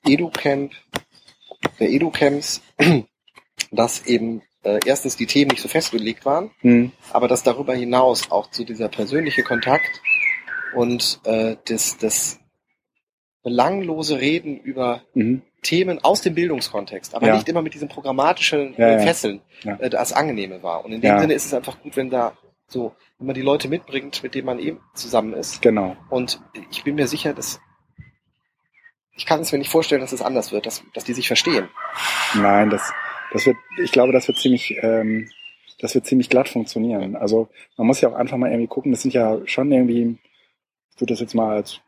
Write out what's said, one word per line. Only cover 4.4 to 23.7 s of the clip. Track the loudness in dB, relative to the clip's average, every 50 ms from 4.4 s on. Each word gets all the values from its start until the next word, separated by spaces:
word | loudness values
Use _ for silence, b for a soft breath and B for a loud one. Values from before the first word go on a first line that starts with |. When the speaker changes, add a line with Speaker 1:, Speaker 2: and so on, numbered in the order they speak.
| _ _ _ _ _
Speaker 1:
äh, | 0 0 0 2
erstens | 2 0 0 0 -6 -4
die | -4 -4
Themen | 0 4 4 4 4
nicht | 2 -2
so | -2
festgelegt | -2 -2 -2 -2 0 -4 -2 -4 -4 -6 -4 -2
waren, | -2 0 0 -2 -6 _ _
Speaker 2:
Mhm. | 4 6 6 6 4 2 -4 _ -18 -2
Speaker 1:
aber | 0 0 2
dass | 2 0 2 2
darüber | 0 0 0 -2 -4 -4
hinaus | -4 -2 0 2 4 4 4 4 2 -2 -2
auch | -2 -2 -2 -4
so | -10 -12 -10
dieser | -10 -6 -6 -6
persönliche | -6 -4 -6 -6 -2 -2 -2 -2 0 0 -2 0
Kontakt | 0 -2 -2 2 2 0 0 0 -4 -8 -8 -2 0 0 0 0 -2 -4 -6 -8 -12 -12 -10 -10 -6 -2
und, | -2 0 0 0 -2 -2 -4 -4 -4 _
äh, | -2 0 0 0 -2 -4 -6 _
das, | -6 -4 -2 -2 -4 -4
das | -4 -4 -2 -2 -2 -4 -4 -8 _ _ _ _ _ _ _ _ _ _ _ _ _ _ _ _ _ _ _ _ _ _
belanglose | -2 2 2 2 2 2 -2 -4 -4 -6 -6 -2 -2 -2 0
Reden | 0 0 0 -2 -4 -8 -10 -10
über | -10 -10 -6 -2 -2 -2 -2 -4 _ _ _
Speaker 2:
Mhm. | 0 0 2 0 -2 -4 _ _ _ -4
Speaker 1:
Themen | -2 0 0 0 0 -2 2 2
aus | 2 2 4
dem | 0 -2 -2
Bildungskontext, | 0 -2 -2 -2 -4 -6 -6 -6 -8 -8 -8 -12 -14 -14 -10 -4
aber | 2 4
Speaker 2:
Ja. | 4 4
Speaker 1:
nicht | 4 2 0
immer | -2 -2
mit | -2 -4 -6
diesen | -8 -10 -10
programmatischen, | -10 -8 -6 -4 0 2 2 2 2 2 0 0 0 0 -2 -2 2
Speaker 2:
Ja, | 4 6
Speaker 1:
äh, | 6 6
Speaker 2:
ja. | 6
Speaker 1:
Fesseln, | 4 2 2 2 -2 -4 -4 -6 _ B B B B
Speaker 2:
Ja. | -10 -8
Speaker 1:
äh, | -4 -4 -2
das | -2 -2 -2 0 0
angenehme | 0 0 0 -2 -4 -6 -8 -10 -8 -6
war. | -6 -6 -6 -6
Und | -8
in | -6 2
dem | 4
Speaker 2:
Ja. | 6 6 6
Speaker 1:
Sinne | 6 4 2
ist | 0 0
es | -4 -4
einfach | -4 -4 -6 -14 -12
gut, | _ -6 -4
wenn | -4 -4 -2
da | 0 0 0 -2 -4 _ _ _ _ _ _
so, | _ -8 -6 -6 -6 -10 _ _ _ _
wenn | _ -8
man | -8 -6
die | -2
Leute | 2 2 2 2 0
mitbringt, | -4